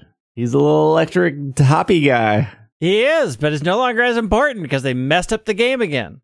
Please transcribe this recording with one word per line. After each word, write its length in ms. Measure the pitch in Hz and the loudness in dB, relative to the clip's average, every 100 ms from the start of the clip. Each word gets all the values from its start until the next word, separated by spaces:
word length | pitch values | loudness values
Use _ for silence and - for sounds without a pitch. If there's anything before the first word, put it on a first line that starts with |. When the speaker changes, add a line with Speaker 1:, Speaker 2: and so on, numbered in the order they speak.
| _ _ _ - | _ _ _ -8
Speaker 1:
He's 180 | 117 | -2
a 40 | 135 | 2
little 340 | 147 156 156 | 2 2 2
electric 640 | 160 160 180 175 143 139 127 | 2 0 0 -2 -2 -4 2
toppy 440 | 135 160 156 180 | 4 4 2 2
guy. 480 | 143 120 110 110 135 - _ _ | 2 2 2 0 -2 -6 _ _
Speaker 2:
He 240 | 165 208 | -2 0
is, 340 | 262 320 240 113 | 0 0 -2 -2
but 160 | 151 | -4
it's 120 | 151 | -2
no 140 | 156 202 | -2 0
longer 260 | 254 233 | 0 0
as 120 | 240 233 | 0 0
important 460 | 220 214 294 233 | 0 2 0 -2
because 220 | 151 135 | -4 -4
they 100 | 131 | -2
messed 380 | 127 131 165 175 | -2 0 0 0
up 120 | 220 | -4
the 100 | - | -4
game 260 | 202 240 262 | -2 0 0
again. 380 | 208 139 92 - | -2 -4 -6 -12